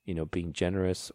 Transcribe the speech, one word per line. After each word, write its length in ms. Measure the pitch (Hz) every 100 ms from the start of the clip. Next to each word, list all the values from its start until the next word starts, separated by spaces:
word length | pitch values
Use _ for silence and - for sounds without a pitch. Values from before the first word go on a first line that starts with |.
you 100 | -
know, 100 | 85
being 280 | 78 92 85
generous 580 | - 90 98 92 92 -